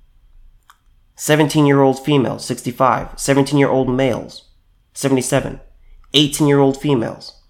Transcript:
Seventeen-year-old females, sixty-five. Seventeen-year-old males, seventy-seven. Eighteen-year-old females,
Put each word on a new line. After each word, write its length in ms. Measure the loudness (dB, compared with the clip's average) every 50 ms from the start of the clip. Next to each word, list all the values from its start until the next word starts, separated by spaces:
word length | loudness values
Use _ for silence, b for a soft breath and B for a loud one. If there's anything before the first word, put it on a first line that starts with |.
| _ _ _ _ _ _ _ -20 -20 -20 _ _ _ _ _ _ _ _ _ _ _ _ _
Seventeen-year-old 880 | -12 -2 0 2 2 2 2 2 2 4 4 4 4 4 2 2 0 -2
females, 400 | 0 0 0 0 0 -4 -8 -8
sixty-five. 720 | -10 -10 -8 -8 -10 -2 0 0 0 2 0 -4 -10 -12 -8
Seventeen-year-old 720 | -2 0 2 2 2 2 2 2 2 2 2 0 0 -2
males, 640 | -2 0 0 -2 -2 -4 -8 -12 -16 -20 -20 _ _ _ _ _ _ _ _ _ _
seventy-seven. 680 | -6 -2 0 0 0 0 -2 -2 -2 -2 -4 -10 -14 -18 -20 -20 _ -20 -20 -20 -20 -16 _ 0
Eighteen-year-old 680 | 2 2 2 0 0 2 2 4 4 4 2 0 -2
females, 600 | -2 -2 0 0 -2 -4 -8 -12 -16 -20 -20 _ _ _